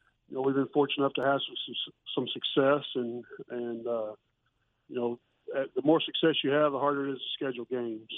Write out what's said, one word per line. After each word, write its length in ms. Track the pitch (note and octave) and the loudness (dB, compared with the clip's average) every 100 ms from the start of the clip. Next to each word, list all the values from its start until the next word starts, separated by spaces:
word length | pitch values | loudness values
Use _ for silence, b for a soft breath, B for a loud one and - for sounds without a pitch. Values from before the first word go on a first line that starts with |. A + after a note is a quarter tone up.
| b _ _ | b _ _
you 60 | C3 | -2
know, 60 | |
we've 140 | C3+ C3+ | 2 2
been 140 | C3 | 2
fortunate 300 | D3+ C#3+ - | 2 2 2
enough 100 | C#3 C#3 | 0 2
to 80 | |
have 180 | C3+ C#3 - | 2 2 -2
some, 100 | - - | -8 -10
some, 280 | A#2 - - - - | -10 -10 -12 -8 -4
some 120 | F#2 | -4
success, 560 | - - - C3+ C#3+ C#3 C3 | -6 -2 2 4 4 0 -4
and, 300 | A#2 A#2+ A#2 - - | -4 -6 -10 -16 -10
and, 360 | A#2+ A#2+ A#2 A#2 | -6 -6 -6 -4
uh, 280 | A#2 G#2+ G#2+ _ _ _ _ _ _ _ | -2 -4 -10 _ _ _ _ _ _ _
you 80 | B2 | -4
know, 240 | A#2+ A#2+ _ _ - C#3 | -2 -4 _ _ -6 -4
uh, 80 | - B2+ | -2 0
the 60 | |
more 180 | C#3 D#3+ | 4 4
success 360 | - - E3 C#3+ | 4 2 2 2
you 80 | C#3 | 2
have, 200 | D3 D3+ | 4 4
the 80 | C3+ | 4
harder 300 | C#3+ C#3+ C#3 | 2 2 -2
it 40 | |
is 60 | C3 | -4
to 260 | - - C#3 | -8 -6 -4
schedule 200 | A#2+ A#2 | -4 -4
games. 420 | B2+ A#2+ A2 A2+ | -4 -4 -6 -8